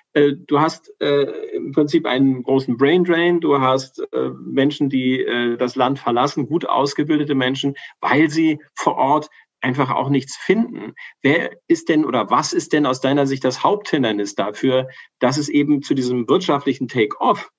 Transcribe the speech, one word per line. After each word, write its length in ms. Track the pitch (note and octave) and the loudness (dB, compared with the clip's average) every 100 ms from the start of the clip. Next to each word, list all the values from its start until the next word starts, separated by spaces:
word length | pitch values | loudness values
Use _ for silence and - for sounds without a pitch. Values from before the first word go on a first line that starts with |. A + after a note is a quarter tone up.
| _ | _
äh, 200 | D3+ D3 C#3+ - | 2 2 2 -2
du 140 | D3 | 0
hast, 340 | D#3+ - _ - | 0 -2 _ -6
äh, 560 | D3 C#3+ C3+ - - - | 0 0 0 -4 -8 -8
im 160 | - | -4
Prinzip 340 | C#3 D3 E3 D#3 | 0 2 0 0
einen 380 | B2+ C3+ B2+ | 2 2 2
großen 340 | B2 C3+ C3 A#2+ | 0 0 0 2
Brain 260 | C#3 F3+ | 4 4
Drain, 360 | F3 E3 F3 F3 | 4 2 4 2
du 200 | D#3+ C#3 | 2 2
hast, 380 | C3 C3 C3 - - | 2 0 -2 -12 -8
äh, 180 | B2+ C3 C3 - | -4 -4 -6 -4
Menschen, 460 | C3 C#3 C#3+ C#3 | 0 0 2 -2
die, 300 | C3+ B2+ C3 | 0 0 0
äh, 360 | - A#2+ A#2+ A#2+ | 0 0 -2 0
das 180 | A#2+ C3 | -2 0
Land 220 | B2+ C3+ | 0 0
verlassen, 480 | - A#2 C#3 D3+ B2 | -2 0 0 -2 -4
gut 200 | D#3+ - | -4 -2
ausgebildete 680 | B2 C#3+ - D3 D3+ D3 | 0 0 -2 0 0 0
Menschen, 400 | C3+ B2+ C3+ C#3 C#3 - - | 0 0 -2 -4 -6 -16 -8
weil 300 | - C#3 D#3+ | -2 2 2
sie 300 | D#3 D#3+ D3+ - - | 2 0 0 -8 -4
vor 200 | - B2 | -4 0
Ort 340 | C3 D3+ D3+ _ _ _ | 2 0 -2 _ _ _
einfach 280 | B2 C3+ C3+ | -4 -2 -2
auch 180 | - C#3 | -2 0
nichts 260 | C#3+ C3+ - | 0 -2 -12
finden. 580 | - G#3 A#3 - - - - _ | -2 0 0 -6 -14 -16 -20 _
Wer 300 | C3+ E3 - - - | 0 0 -2 -10 0
ist 200 | E3 - | 0 2
denn 140 | D#3 | 0
oder 280 | C#3 A#2+ G2+ | 2 -2 0
was 200 | C3 D#3 | 0 0
ist 220 | F3+ - | -4 -2
denn 140 | D#3 C#3+ | 0 0
aus 120 | C3 | 0
deiner 280 | C3 C#3+ C#3 | 0 2 0
Sicht 160 | C3+ | 0
das 200 | C3 B2+ | -2 0
Haupthindernis 720 | C#3 G3+ - D#3 A#2 G#2 G2+ | 0 -2 -2 -2 0 -2 -4
dafür, 540 | - G2+ - C3 C3 C3 - - - | -4 -6 -2 0 0 -2 -12 -20 -2
dass 180 | B2 C#3 | 0 0
es 120 | C#3+ | 0
eben 340 | C#3+ C#3+ C#3+ | 0 2 0
zu 100 | - | 0
diesem 340 | C3+ B2 B2 A2+ | -2 0 -2 2
wirtschaftlichen 600 | F3 F3+ C#3+ C#3 B2+ B2 | 0 2 0 0 -4 -4
Take-off, 640 | B2 G#2+ - - G3+ - | 0 0 0 0 0 -4